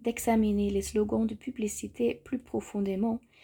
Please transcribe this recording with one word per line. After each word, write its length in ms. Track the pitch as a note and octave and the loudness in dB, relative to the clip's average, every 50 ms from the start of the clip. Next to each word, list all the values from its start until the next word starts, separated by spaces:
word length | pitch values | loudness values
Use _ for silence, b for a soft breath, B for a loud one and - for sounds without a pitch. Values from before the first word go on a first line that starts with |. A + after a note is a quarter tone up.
d'examiner 680 | - A#3 A3+ - - A#3 A3+ A3 A3 G#3+ G3+ G3+ G#3 G3+ | -4 -4 -4 -2 2 2 4 4 4 4 4 2 2 2
les 120 | G3 G3 | 2 0
slogans 440 | G3 - - G#3+ G#3+ G#3 A3 A3 A3+ | -2 0 0 0 2 2 2 2 2
de 100 | A3 A3 | 0 -2
publicité 800 | - - B3+ - - G#3+ G#3 - - - G3+ - - A#3+ A#3 - - - | -4 -8 -10 -6 -4 -4 -4 -4 -6 -10 -10 -4 -2 0 0 0 -4 -8
plus 140 | - C4+ B3+ | -8 -8 -8
profondément, 840 | - - - G#3+ - - - G3+ G3+ G3 F#3+ F#3+ G#3+ A3+ A3+ A#3+ b b b b | -6 -4 -4 -4 -4 -4 -4 -2 -2 0 0 0 0 0 -2 -2 b b b b